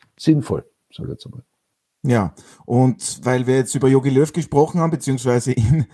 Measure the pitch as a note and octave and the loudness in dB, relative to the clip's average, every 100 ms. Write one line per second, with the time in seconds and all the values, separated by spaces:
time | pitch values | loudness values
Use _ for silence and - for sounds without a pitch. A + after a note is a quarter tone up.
0 | _ _ - D3+ - D2+ - _ _ - | _ _ 0 0 0 -6 -6 _ _ -16
1 | B2+ A2+ C3 B2 _ _ _ _ _ _ | -14 -14 -16 -20 _ _ _ _ _ _
2 | C3+ A#2 F2+ - - - - B2 C3 - | -2 0 -2 -8 -20 -20 -2 2 2 0
3 | - - B2 B2+ B2 C3 A#2+ C3 C3 C3+ | -10 -6 -2 -2 0 0 0 0 2 4
4 | C3+ C3 D3+ F3 C#3 C#3+ D#3 E3+ E3 D#3 | 4 2 2 -2 -2 0 2 0 -2 -2
5 | C#3 C3 B2 B2 B2+ B2+ A2+ D#3 A#2+ | -4 -2 0 0 0 0 2 0 0